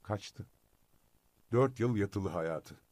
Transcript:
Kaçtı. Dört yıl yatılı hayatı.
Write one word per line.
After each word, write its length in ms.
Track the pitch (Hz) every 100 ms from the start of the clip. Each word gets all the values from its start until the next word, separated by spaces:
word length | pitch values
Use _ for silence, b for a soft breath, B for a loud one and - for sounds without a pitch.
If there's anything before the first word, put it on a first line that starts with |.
Kaçtı. 440 | - 104 - - 104 _ _ _ _ _ _ _ _ _ _
Dört 280 | 117 131 131
yıl 160 | 123 110
yatılı 320 | 101 - 95
hayatı. 520 | 85 82 78 - - _